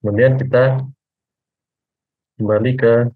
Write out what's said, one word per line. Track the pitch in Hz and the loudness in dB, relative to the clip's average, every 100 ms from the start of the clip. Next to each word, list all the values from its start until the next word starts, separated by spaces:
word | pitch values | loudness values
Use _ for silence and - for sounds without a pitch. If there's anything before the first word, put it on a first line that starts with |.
kemudian | 107 101 131 131 | -4 2 2 2
kita | - 123 131 135 - - _ _ _ _ _ _ _ _ _ _ _ _ _ _ | 0 0 0 -2 -8 -16 _ _ _ _ _ _ _ _ _ _ _ _ _ _
kembali | 107 107 120 127 | -2 -2 -2 0
ke | 117 117 120 | 2 2 0